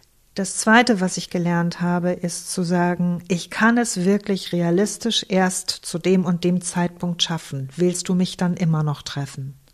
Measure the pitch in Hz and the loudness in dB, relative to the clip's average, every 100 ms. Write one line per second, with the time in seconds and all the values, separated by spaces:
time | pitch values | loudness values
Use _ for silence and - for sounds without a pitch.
0 | _ _ _ - 185 - - 226 247 202 | _ _ _ -8 -6 -2 4 6 6 2
1 | 185 - - 180 170 170 170 - 175 175 | 0 -4 -6 -2 0 0 0 -2 0 0
2 | 180 180 175 - - - 170 175 175 175 | 0 -2 -4 -6 -6 -4 0 2 2 2
3 | 175 175 - 175 - - 220 240 226 185 | 0 -2 -2 -4 -4 2 4 4 0 0
4 | 180 202 208 190 - 175 170 175 208 - | 2 2 0 -4 -2 0 2 2 0 -2
5 | 233 - - 185 185 - - - - 170 | -2 -2 0 2 2 0 -6 -8 -8 -4
6 | 180 190 180 170 175 180 - 180 175 175 | 2 2 2 0 2 0 0 -2 -2 -2
7 | 180 170 - 160 - 139 135 - 180 175 | -4 -2 -2 -4 -6 -8 -8 0 0 0
8 | - 180 185 - 180 175 165 156 151 143 | 0 0 0 0 -2 0 2 2 0 -2
9 | - 143 139 - 135 135 _ | -6 -8 -8 -8 -12 -14 _